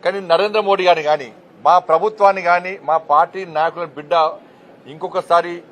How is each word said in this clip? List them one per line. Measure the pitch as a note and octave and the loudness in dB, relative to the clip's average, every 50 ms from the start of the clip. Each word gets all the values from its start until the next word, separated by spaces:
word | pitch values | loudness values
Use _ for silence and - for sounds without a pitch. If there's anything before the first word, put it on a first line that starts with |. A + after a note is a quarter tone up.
| - | -2
కానీ | E3+ F#3+ G3+ | -4 -4 -4
నరేంద్ర | F#3+ F3 E3 E3+ G3 G#3+ G#3 A3 | -2 0 2 2 2 0 0 -2
మోడీ | G#3 G3 G3 F#3+ F#3 F3+ | 0 0 0 2 4 2
గారిని | F3 E3 D3+ | 2 2 2
కానీ, | D3 D3+ D3+ C3+ A#2 - - - - - - - C#3+ | -2 -2 -2 -2 -10 -16 -20 -20 -20 -20 -2 2 2
మా | E3+ F3+ | 2 2
ప్రభుత్వాన్ని | F3 - G#3 - F3+ G#3+ G#3+ - G3+ G3 G3 F#3+ | 2 2 0 0 0 -2 -2 2 2 2 2 2
కానీ, | F3+ E3+ F3 F3 F3 F3+ F#3+ F#3+ - | 0 0 0 0 0 -6 -12 -10 -6
మా | D#3 D#3 D#3+ | -4 -4 -4
పార్టీ | D#3+ - D3 D3+ E3+ E3 - F#3+ F#3+ | 0 0 2 2 2 0 -2 -12 -14
నాయకుల | F3 D#3+ D#3 D#3 E3 D#3+ E3+ F3 | -8 -4 -2 -2 -2 -4 -6 -12
బిడ్డ | D#3+ C3+ C#3 D3 D3 F3 E3 D#3+ D#3 E3+ - - - _ _ _ - - - _ | -12 -12 -16 -6 -2 0 0 0 0 -2 -8 -18 -20 _ _ _ -20 -20 -20 _
ఇంకొకసారి | B2 C#3+ D#3 E3 F3+ - F#3+ F3 - E3+ E3+ E3+ F3 E3+ F3 E3 - | -20 -18 -12 -12 -8 -6 -8 -2 0 0 0 0 0 -8 -12 -14 -20